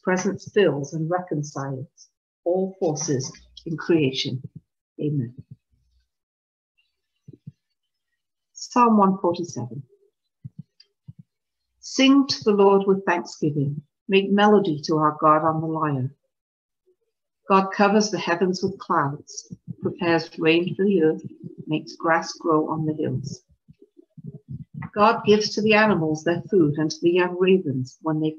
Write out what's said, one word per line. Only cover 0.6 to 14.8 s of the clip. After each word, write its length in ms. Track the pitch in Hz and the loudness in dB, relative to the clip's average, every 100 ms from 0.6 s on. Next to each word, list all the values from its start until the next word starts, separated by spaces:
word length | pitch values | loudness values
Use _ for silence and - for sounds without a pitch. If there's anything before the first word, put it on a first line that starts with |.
| 175 143 143 | 2 0 -6
and 180 | 160 160 | -6 -4
reconciles 1000 | 180 180 147 147 143 139 131 - _ - _ _ _ | -4 -4 -8 -6 -8 -8 -10 -12 _ -20 _ _ _
all 320 | 170 185 190 - | -2 -2 -2 -4
forces 540 | 170 147 - 127 - - _ - | -4 -4 -4 -4 -6 -14 _ -16
in 140 | 170 156 | -10 -8
creation. 640 | - 160 135 135 131 127 - - _ _ _ - | 0 2 2 -2 -6 -8 -12 -20 _ _ _ -8
Amen. 340 | 151 147 117 - - - _ _ _ _ _ _ _ _ _ _ _ _ _ _ _ _ - - - - _ _ _ _ _ _ _ _ _ | -4 -4 -6 -10 -20 -20 _ _ _ _ _ _ _ _ _ _ _ _ _ _ _ _ -20 -20 -20 -20 _ _ _ _ _ _ _ _ _
Psalm 460 | - - 247 233 214 | -18 -4 2 4 6
one 180 | 190 190 | 4 4
forty-seven. 680 | 175 175 170 127 120 135 - _ _ _ _ _ - - - _ _ _ - - _ _ _ _ _ _ | -2 -2 -6 -10 -10 -12 -16 _ _ _ _ _ -20 -20 -20 _ _ _ -20 -20 _ _ _ _ _ _
Sing 460 | - - 269 277 269 | -8 2 6 6 4
to 180 | - | 0
the 80 | 220 | 0
Lord 300 | 202 196 196 196 | 4 6 6 4
with 200 | 190 - | 0 0
thanksgiving. 720 | 185 - - 156 147 143 147 - _ - | -4 -6 -4 -2 -2 -4 -6 -12 _ 0
Make 220 | 196 196 | 2 4
melody 480 | 202 208 208 165 147 | 4 6 4 2 -4